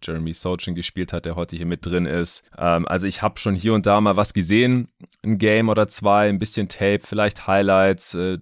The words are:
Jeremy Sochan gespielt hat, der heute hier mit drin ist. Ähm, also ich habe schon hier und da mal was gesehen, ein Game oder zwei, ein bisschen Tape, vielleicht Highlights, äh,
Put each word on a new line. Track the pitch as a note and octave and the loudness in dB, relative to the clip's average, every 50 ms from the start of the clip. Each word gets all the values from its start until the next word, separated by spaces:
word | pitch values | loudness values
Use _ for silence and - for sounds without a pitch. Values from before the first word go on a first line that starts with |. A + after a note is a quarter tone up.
| - | -10
Jeremy | - E2 D#2+ D#2+ E2 D#2+ | -8 -6 -6 -6 -6 -6
Sochan | - - F2+ F2+ E2+ - F#2+ F2 | -6 -6 -6 -6 -6 -6 -8 -8
gespielt | F2 E2+ - - F#2 F2 - - | -6 -8 -8 -8 -8 -6 -6 -6
hat, | F2 - | -8 -6
der | E2+ E2 | -6 -6
heute | F2+ E2+ - - | -6 -6 -6 -8
hier | E2 E2+ | -8 -6
mit | E2+ F2 - - | -6 -6 -6 -4
drin | F2 F2+ F2 F2 | -4 -2 -2 -2
ist. | C#2+ D#2 F2 F2 - - - - _ _ - | -2 -2 -2 -4 -4 -6 -12 -16 _ _ -2
Ähm, | E2 E2+ E2+ E2+ E2 | 0 2 2 2 0
also | - F2 F2+ F#2+ | 0 -2 -2 -2
ich | G2 F#2+ - G#2+ | -4 -4 -2 -4
habe | G#2+ - - | -4 -4 -4
schon | - G#2+ G2 | -2 -2 -2
hier | F2+ F2 A2 A2+ | 0 0 0 2
und | G#2+ F2+ | 2 4
da | G#2 G2+ G#2 G#2+ | 4 4 4 4
mal | G#2 F#2+ | 4 2
was | G2 G#2 - - | 2 0 0 -2
gesehen, | G#2 F2 E2 G2+ A2+ B2 B2 B2+ B2 A#2+ - _ _ - - _ _ - | -2 0 2 2 4 4 4 2 0 -2 -6 _ _ -20 -20 _ _ -4
ein | G#2 A2 F#2+ | -2 0 2
Game | G#2+ G#2+ G#2+ A2 A2+ A2 | 2 2 4 4 2 2
oder | G#2+ A2 G#2+ - | 2 2 2 0
zwei, | - - G#2+ G2+ G2+ G#2 G#2 G#2 | -2 -2 2 4 4 4 4 4
ein | G2+ F#2 | 2 0
bisschen | A2 - - - G2+ F2+ | -2 -4 -4 -6 -6 -6
Tape, | - - G2 G2+ G2+ G2 - | -4 -2 0 0 0 0 -2
vielleicht | - G#2 G#2+ G#2 G#2 - - - | -4 -2 -2 0 -2 -2 -4 -2
Highlights, | - F#2+ G2 G2 G2 F#2+ F#2+ F#2+ F#2+ F#2+ F2+ - - - | 0 2 2 4 4 4 6 4 4 2 0 -4 -8 -6
äh, | F2 F2+ F#2 F#2 E2+ | -4 -4 -2 -4 -6